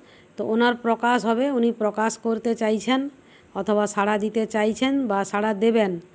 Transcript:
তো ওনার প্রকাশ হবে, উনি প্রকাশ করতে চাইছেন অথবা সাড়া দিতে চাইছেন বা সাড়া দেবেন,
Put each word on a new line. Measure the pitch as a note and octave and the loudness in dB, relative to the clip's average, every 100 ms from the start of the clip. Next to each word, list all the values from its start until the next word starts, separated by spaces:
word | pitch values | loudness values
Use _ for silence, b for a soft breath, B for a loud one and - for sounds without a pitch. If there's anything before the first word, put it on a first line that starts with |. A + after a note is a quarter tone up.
| B B B - | B B B -8
তো | |
ওনার | G#3 A3+ A#3+ | -2 2 2
প্রকাশ | A#3 A#3 A3+ A#3+ B3 | 2 0 0 2 2
হবে, | G3+ A3+ C#4 | 2 0 0
উনি | C4 A#3 | 2 0
প্রকাশ | A3+ G#3+ G#3 A3 A3 | 0 -2 0 -2 -2
করতে | A3+ A3 A#3+ | -4 -2 -2
চাইছেন | A3+ A3 G#3+ G3+ C4 C#4 - B B B | -2 0 0 0 0 -2 -8 B B B
অথবা | - G3 G#3 G#3 | -6 0 2 2
সাড়া | G#3 G3+ G#3+ | 0 0 0
দিতে | G#3 A3 A3 | 0 -2 -2
চাইছেন | A3 G#3+ G#3+ C4 C#4 B3+ | 0 0 0 0 0 0
বা | G3 | -2
সাড়া | G3 G#3 G#3+ | -2 -2 -2
দেবেন, | G3+ A3+ A3+ G3+ F3 E3+ | 2 2 4 2 -2 -10